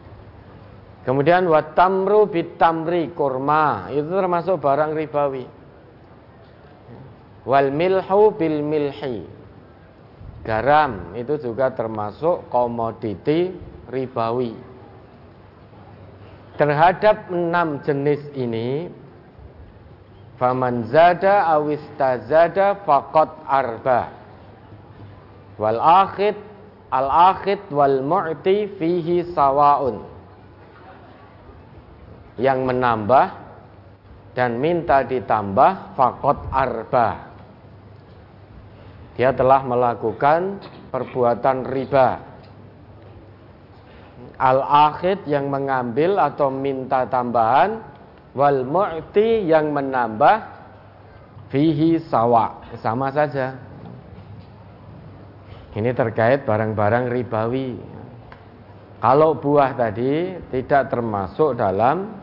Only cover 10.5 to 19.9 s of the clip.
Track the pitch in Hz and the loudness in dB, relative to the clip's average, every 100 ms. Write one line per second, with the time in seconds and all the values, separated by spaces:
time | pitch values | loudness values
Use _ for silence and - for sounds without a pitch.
10.5 | 110 123 151 143 98 85 107 120 151 123 | 0 4 4 2 -2 -10 -10 -6 -4 -4
11.5 | 113 131 131 113 107 104 101 156 180 - | -2 -2 -2 -6 -6 -8 -4 -2 -2 -2
12.5 | 123 120 117 113 107 113 95 147 160 185 | -2 0 -2 -4 -4 -8 -4 -2 0 -2
13.5 | 185 - - - 131 123 120 113 120 120 | -6 -16 -18 -10 -8 -6 -4 -2 -2 -4
14.5 | 107 - - - - - - - - - | -8 -16 -20 -20 -20 -20 -20 -20 -20 -20
15.5 | - - - - - - - - - - | -20 -20 -20 -20 -20 -20 -20 -20 -20 -18
16.5 | - 147 147 175 185 208 214 - 180 170 | -2 0 4 4 4 2 2 -2 -4 -2
17.5 | 175 165 139 156 139 143 147 143 139 120 | 0 -2 -4 -4 -2 0 -2 -4 -8 -6
18.5 | 113 120 143 180 - - - - - - | -4 -4 -6 -8 -14 -20 -20 -20 -20 -20
19.5 | - - - - | -20 -20 -20 -20